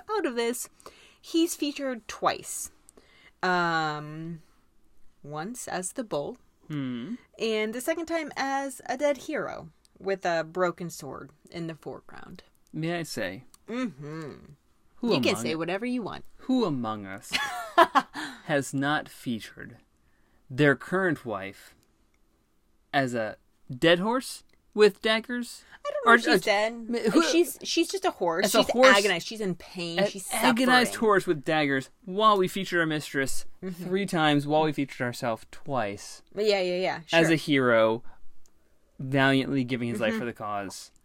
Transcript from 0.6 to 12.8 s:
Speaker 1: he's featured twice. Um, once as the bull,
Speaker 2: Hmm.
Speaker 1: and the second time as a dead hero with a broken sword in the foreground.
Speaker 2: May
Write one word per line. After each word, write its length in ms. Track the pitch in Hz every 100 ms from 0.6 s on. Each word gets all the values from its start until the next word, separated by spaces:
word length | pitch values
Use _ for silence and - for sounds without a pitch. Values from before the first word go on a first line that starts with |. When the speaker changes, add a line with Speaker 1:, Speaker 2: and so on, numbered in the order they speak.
| - _ - - - _
Speaker 1:
he's 340 | - 330 339
featured 520 | - 294 285 269 240 -
twice. 640 | - 170 - - - - - _ - _ _ - _
Um, 1000 | 185 180 170 160 156 151 151 156 165 165 - _ _ _ _ - - _
once 440 | 143 151 180 247 -
as 240 | 180 185
the 120 | -
bull, 340 | 220 151 143 254 _ _ -
Speaker 2:
Hmm. 460 | 147 131 120 139 247 _ -
Speaker 1:
and 360 | 220 220 214
the 60 | 233
second 260 | 285 330 320
time 240 | 330 294 -
as 440 | 269 269 277 - -
a 100 | 262
dead 200 | 294 269
hero 500 | - 277 156 - 160 _ _ -
with 260 | 190 190
a 200 | 180 165
broken 460 | 160 180 180 170 170
sword 400 | - 139 - 135 _ -
in 160 | - 165
the 80 |
foreground. 680 | 156 - - - - - - - _ _
Speaker 2:
May 260 | 151